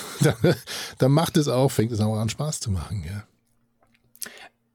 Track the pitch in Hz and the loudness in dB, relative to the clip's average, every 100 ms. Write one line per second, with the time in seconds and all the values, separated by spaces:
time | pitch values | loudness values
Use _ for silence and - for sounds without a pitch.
0 | - - 151 - 185 135 - - - - | -4 0 0 4 2 2 -4 -12 -8 0
1 | 131 143 170 165 139 123 135 - 113 107 | 4 4 4 2 2 2 2 2 0 2
2 | 107 107 110 - 151 - 107 92 71 104 | 0 0 -2 -4 -6 -6 -4 -4 -4 -8
3 | 78 101 - _ _ _ _ _ _ _ | -8 -10 -12 _ _ _ _ _ _ _
4 | _ - - - - _ _ | _ -16 -16 -16 -20 _ _